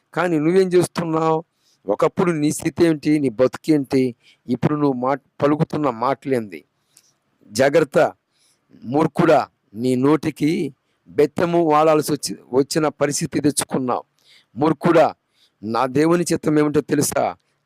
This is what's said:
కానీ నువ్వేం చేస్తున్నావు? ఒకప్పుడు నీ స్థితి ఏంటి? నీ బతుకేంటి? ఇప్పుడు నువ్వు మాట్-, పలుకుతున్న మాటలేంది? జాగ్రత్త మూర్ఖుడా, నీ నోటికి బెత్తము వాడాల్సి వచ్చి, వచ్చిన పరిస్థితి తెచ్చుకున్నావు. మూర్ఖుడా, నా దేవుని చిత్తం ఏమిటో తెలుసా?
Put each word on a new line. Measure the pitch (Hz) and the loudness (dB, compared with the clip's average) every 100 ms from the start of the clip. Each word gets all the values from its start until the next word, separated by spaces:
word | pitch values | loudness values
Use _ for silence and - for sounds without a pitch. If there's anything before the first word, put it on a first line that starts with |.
| _ | _
కానీ | 160 175 156 | -4 -2 0
నువ్వేం | 156 185 190 | 2 2 2
చేస్తున్నావు? | 175 170 - 170 160 160 165 - _ _ _ 92 | 0 0 -4 -4 -2 0 -2 -4 _ _ _ -6
ఒకప్పుడు | 104 156 - 180 | 0 0 0 -2
నీ | 160 151 | 0 -2
స్థితి | 151 160 - 170 | -2 -6 0 0
ఏంటి? | 156 151 151 | 0 0 0
నీ | 135 | -2
బతుకేంటి? | 107 127 - - 151 131 135 127 - _ _ - | 0 -2 0 0 0 2 0 -2 -4 _ _ -8
ఇప్పుడు | 123 - 147 | -4 -2 0
నువ్వు | 147 | -2
మాట్-, | 127 127 139 _ - | -2 -2 -4 _ -2
పలుకుతున్న | 143 151 160 156 143 | 0 0 -2 -2 -4
మాటలేంది? | 113 123 135 143 127 107 80 _ _ _ _ _ _ _ _ _ | -2 -4 -4 -2 -4 -4 -16 _ _ _ _ _ _ _ _ _
జాగ్రత్త | 104 135 156 151 170 123 - _ _ _ _ _ - | 0 2 2 2 2 0 -2 _ _ _ _ _ -18
మూర్ఖుడా, | 113 139 160 - 165 147 104 _ _ | -4 -2 0 0 4 4 2 _ _
నీ | 104 127 127 | -6 -2 0
నోటికి | 139 156 160 - 151 190 143 - _ _ _ | 2 2 -2 -4 -4 -2 -6 -10 _ _ _
బెత్తము | 92 - - 170 170 160 | 0 0 0 0 0 2
వాడాల్సి | 147 160 151 143 | 4 4 2 0
వచ్చి, | 147 - - - | -4 -6 -12 -4
వచ్చిన | 127 143 165 151 | -2 0 -2 -2
పరిస్థితి | - 143 139 160 - | -2 -4 -4 -6 -2
తెచ్చుకున్నావు. | 143 - - 147 127 110 - _ _ _ _ 110 | -2 -2 -6 -6 -4 -6 -8 _ _ _ _ -2
మూర్ఖుడా, | 156 160 175 165 131 - _ _ _ _ | -2 0 2 4 4 0 _ _ _ _
నా | 104 117 131 | -6 -2 0
దేవుని | 131 160 175 165 | 2 2 2 0
చిత్తం | 165 - 151 | -2 0 0
ఏమిటో | 151 147 | 2 0
తెలుసా? | - 147 143 139 110 87 _ _ | 0 -2 -2 -2 -4 -6 _ _